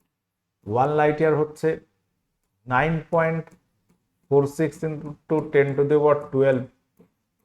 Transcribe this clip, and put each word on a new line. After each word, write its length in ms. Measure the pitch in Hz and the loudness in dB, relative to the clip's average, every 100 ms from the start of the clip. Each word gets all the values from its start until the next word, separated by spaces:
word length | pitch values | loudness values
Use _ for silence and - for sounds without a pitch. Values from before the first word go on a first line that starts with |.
| _ _ _ _ _ _ 101 | _ _ _ _ _ _ -4
ওয়ান 220 | 113 139 | -2 0
লাইট 320 | 151 151 151 | 2 0 2
ইয়ার 160 | 160 147 | 2 2
হচ্ছে 440 | 151 - 160 156 _ _ _ _ _ _ _ _ 127 | -2 -2 -4 -4 _ _ _ _ _ _ _ _ -2
nine 300 | 127 156 165 - | 0 0 -2 -2
point 320 | 170 160 160 156 _ _ _ _ _ _ _ - | -2 0 -4 -8 _ _ _ _ _ _ _ 0
four 140 | 139 139 - | 0 0 -2
six 120 | 156 | -4
into 640 | - 156 151 151 147 - 156 147 | -4 -8 -8 -12 -12 -4 -4 0
ten 160 | 143 139 139 | 0 2 0
to 60 | |
the 140 | 143 151 | 2 4
power 200 | 147 147 - | 4 2 0
twelve 320 | 131 135 131 123 _ _ _ _ _ _ _ | 0 2 2 -4 _ _ _ _ _ _ _